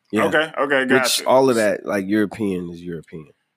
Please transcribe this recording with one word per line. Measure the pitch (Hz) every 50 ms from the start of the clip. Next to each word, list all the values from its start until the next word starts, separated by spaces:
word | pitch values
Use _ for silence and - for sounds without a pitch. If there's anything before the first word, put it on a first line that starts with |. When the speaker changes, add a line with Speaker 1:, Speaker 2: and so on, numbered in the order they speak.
| _ _
Speaker 1:
Yeah. | - 107 143
Speaker 2:
Okay, | - 180 151 156 160 -
okay, | - 139 143 143 135
Speaker 1:
Which | 131 127
Speaker 2:
gotcha. | 127 127 127 120 - - -
Speaker 1:
all | - 123 131 135 131
of | 120
that, | 113 107 104 92 - -
like, | - 98 101 95
European | 95 104 110 107 92 - - 110 98 95 90 90 85
is | 87 85
European, | 87 87 85 78 76 _ 95 82 76
in |
my | - _ _ _ _ _